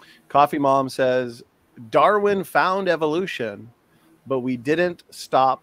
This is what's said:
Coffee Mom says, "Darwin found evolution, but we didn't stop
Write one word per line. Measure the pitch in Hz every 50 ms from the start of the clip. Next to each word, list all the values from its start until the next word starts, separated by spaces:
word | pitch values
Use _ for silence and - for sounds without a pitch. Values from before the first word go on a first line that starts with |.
| - - - _ _ _
Coffee | - 139 143 143 - 151
Mom | 139 135 135 135 135 131
says, | - - 131 127 127 127 127 120 117 123 - _ _ _ _ _ _ - 120 110
"Darwin | - 151 147 180 208 208 202 202 202 196
found | 165 - - 147 151 180 185 196 196 180
evolution, | 170 151 160 151 151 175 196 170 - - 120 107 101 104 110 117 _ _ _ _ _ _ _ _ _ _ _
but | 120 135 131
we | 120 127 127
didn't | 120 113 143 156 160 180 180 170 - _ _
stop | - - - - - 131 131 131 131 -